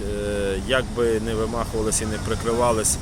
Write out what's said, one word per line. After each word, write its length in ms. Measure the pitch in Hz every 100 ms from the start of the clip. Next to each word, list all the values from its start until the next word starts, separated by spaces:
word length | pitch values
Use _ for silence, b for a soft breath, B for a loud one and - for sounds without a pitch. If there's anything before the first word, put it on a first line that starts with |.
| 101
е, 480 | 101 104 101 98 95 101
як 160 | 131 107 113
би 240 | 117 110
не 140 | 110
вимахувались 680 | 110 113 117 110 110 107 -
і 40 | 110
не 100 | 104
прикривались 800 | 104 104 110 117 120 113 101 -